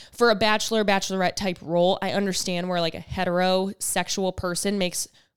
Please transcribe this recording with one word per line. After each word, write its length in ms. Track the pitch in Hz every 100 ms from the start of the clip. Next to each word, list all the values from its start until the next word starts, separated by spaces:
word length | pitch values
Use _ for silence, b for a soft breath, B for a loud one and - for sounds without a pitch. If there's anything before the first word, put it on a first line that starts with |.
| B
for 180 | - 240
a 60 | 214
bachelor, 480 | 220 214 - 226
bachelorette 520 | 202 196 - 190 180 -
type 220 | 196 175
role, 360 | 143 170 175 196
I 100 | 190
understand 560 | 180 202 185 - 175 180
where, 140 | 180
like, 140 | 165 -
a 40 |
heterosexual 1400 | - - 180 175 185 185 190 - - 196 180 - 190 180
person 420 | 180 175 202 202
makes 300 | 180 - - b b